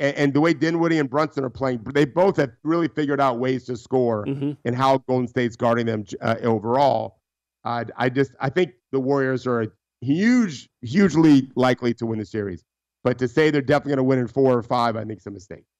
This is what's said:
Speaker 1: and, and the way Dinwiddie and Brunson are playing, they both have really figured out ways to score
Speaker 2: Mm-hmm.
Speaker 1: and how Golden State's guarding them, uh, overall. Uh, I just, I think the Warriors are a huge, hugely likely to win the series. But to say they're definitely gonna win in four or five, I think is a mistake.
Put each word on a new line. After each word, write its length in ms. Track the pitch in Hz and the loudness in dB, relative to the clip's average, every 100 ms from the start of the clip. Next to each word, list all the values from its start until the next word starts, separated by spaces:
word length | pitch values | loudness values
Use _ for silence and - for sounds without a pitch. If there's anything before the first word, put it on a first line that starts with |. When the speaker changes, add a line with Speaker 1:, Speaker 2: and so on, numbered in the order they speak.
Speaker 1:
and, 160 | 143 143 | -2 2
and 180 | 143 | 2
the 60 | 143 | 4
way 140 | 165 | 2
Dinwiddie 440 | 143 160 170 165 165 | 2 0 0 0 0
and 100 | 135 | 0
Brunson 360 | 143 156 139 | 0 -2 -2
are 60 | 131 | -6
playing, 360 | - 131 120 117 | -4 -4 -4 -2
they 100 | 139 | 0
both 320 | 143 170 190 165 | 2 2 2 2
have 120 | 135 - | -2 -4
really 240 | 151 170 160 | -2 -2 -2
figured 320 | 151 143 139 | -2 -2 0
out 180 | 135 117 | 0 0
ways 280 | 127 127 - | -2 -4 -6
to 100 | 120 | -10
score 480 | - 131 120 107 135 | -2 0 0 0 -4
Speaker 2:
Mm-hmm. 260 | 139 139 139 | -6 -6 -6
Speaker 1:
and 100 | 120 | -6
how 240 | 123 135 135 | 0 2 2
Golden 300 | - 127 120 | 0 -2 -2
State's 260 | 127 120 | -2 -2
guarding 320 | 117 120 117 117 | 0 0 0 -2
them, 180 | 107 101 - | -4 -6 -6
uh, 160 | 113 113 | -2 -2
overall. 800 | 120 110 110 131 139 113 110 _ _ _ _ _ | 0 -2 0 2 2 0 -4 _ _ _ _ _
Uh, 200 | 117 120 117 - | -8 -8 -8 -2
I 120 | 127 | -2
just, 240 | 127 135 - | 0 -2 -2
I 80 | 131 | -4
think 220 | 175 180 - - | -2 -2 -6 -6
the 80 | 135 | -4
Warriors 480 | 131 139 131 127 127 | 0 0 0 -2 -2
are 160 | 120 | -2
a 60 | 107 _ _ - | -4 _ _ -10
huge, 680 | 123 160 226 247 202 127 - _ | -2 0 2 2 0 -4 -16 _
hugely 680 | 117 180 196 147 160 139 135 | -4 2 2 4 6 6 2
likely 400 | 123 127 127 123 | 0 0 2 -2
to 120 | 117 117 | -4 -4
win 120 | 110 | -6
the 80 | 104 | -6
series. 380 | 107 101 87 _ _ _ _ | -6 -6 -10 _ _ _ _
But 140 | 123 123 | -2 -2
to 100 | 123 | -2
say 220 | 156 156 | 2 2
they're 100 | 147 | 2
definitely 300 | 127 143 143 | 2 0 0
gonna 100 | 139 | 0
win 160 | 127 131 | 2 0
in 80 | 117 | 0
four 320 | 139 131 120 | 2 2 2
or 40 | |
five, 320 | 117 123 120 110 | 0 0 0 -2
I 80 | |
think 160 | 107 107 | -8 -12
is 60 | 104 | -14
a 40 | |
mistake. 320 | 98 - - _ | -18 -18 -20 _